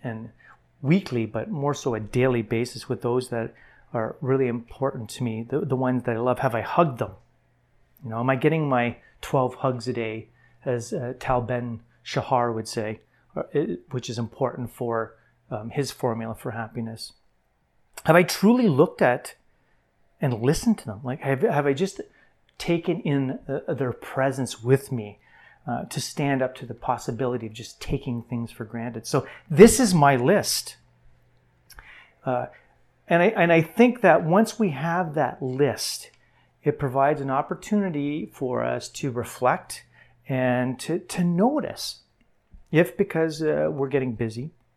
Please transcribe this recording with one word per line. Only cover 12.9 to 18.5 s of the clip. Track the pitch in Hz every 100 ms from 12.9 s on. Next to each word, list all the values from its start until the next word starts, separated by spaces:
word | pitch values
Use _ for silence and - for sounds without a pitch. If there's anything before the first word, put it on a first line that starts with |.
| 110 _ _ _ -
or, | - 143
uh, | 139 87 -
which | 127 -
is | 113
important | 113 - 127 - 120
for, | - 120 113 110 - _ _ _
um, | 107 113
his | 147 131
formula | - 127 113 113 110
for | 131
happiness? | 113 110 120 113 110 - - _ _ _ _ _ _ _ -
Have | - 165
I |
truly | 180 - 196